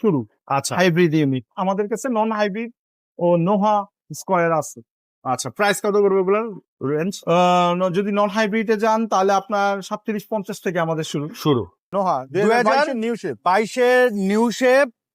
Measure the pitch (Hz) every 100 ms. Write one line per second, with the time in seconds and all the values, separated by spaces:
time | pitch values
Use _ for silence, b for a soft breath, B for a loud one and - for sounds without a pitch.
0 | 220 147 107 _ - 139 - 123 185 165
1 | 175 156 143 131 - - 185 196 208 214
2 | 269 220 220 214 208 202 233 - _ _
3 | _ - 175 175 170 208 208 208 196 _
4 | - 151 - 180 170 165 139 - - _
5 | _ _ 135 127 131 - 208 196 214 202
6 | 202 190 185 208 233 185 - _ 131 151
7 | 180 - - 170 180 180 175 175 185 170
8 | 208 202 208 208 220 220 214 220 220 220
9 | 226 196 196 196 196 202 202 202 180 214
10 | - 208 - 214 190 202 196 175 165 160
11 | 156 151 147 220 156 127 90 _ _ 190
12 | 185 143 131 160 208 233 214 262 294 247
13 | 226 233 175 117 175 190 220 254 247 254
14 | 247 202 190 214 240 196 254 262 277 -
15 | _